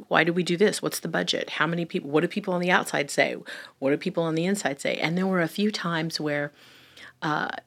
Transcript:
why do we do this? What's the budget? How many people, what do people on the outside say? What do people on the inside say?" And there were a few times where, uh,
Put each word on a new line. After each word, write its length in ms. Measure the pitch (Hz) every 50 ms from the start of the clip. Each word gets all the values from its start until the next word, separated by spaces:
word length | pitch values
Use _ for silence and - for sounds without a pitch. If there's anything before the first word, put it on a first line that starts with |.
| - -
why 160 | - 156 160
do 80 | 170
we 120 | 170 185 175
do 120 | 170 175
this? 260 | 165 208 202 160 -
What's 200 | - 151 - -
the 80 | - 170
budget? 400 | 160 180 180 170 - - - -
How 180 | - - 151 160
many 160 | 170 175 175
people, 260 | 165 - 185 - 143
what 120 | 143 156
do 80 | 165 170
people 240 | - 208 185 196 180
on 80 | 175
the 100 | 175 180
outside 400 | 180 - - - - 147 143 -
say? 240 | - - 139 - 120 - - - - - - - - _
What 100 | 135 135
do 80 | 147 -
people 260 | - 185 185 175 165
on 120 | 165 160
the 100 | 160 170
inside 340 | 185 202 202 - 135 143 -
say?" 160 | - - -
And 220 | - - 156 170 180
there 100 | 190 190
were 140 | 190 180
a 60 | 165 160
few 220 | - - 202 214
times 500 | 208 - - 170 170 160 160 165 - -
where, 320 | 156 151 147 147 147 143 - - - - - - - - - - - - - _
uh, 280 | - 160 151 151 - - - - -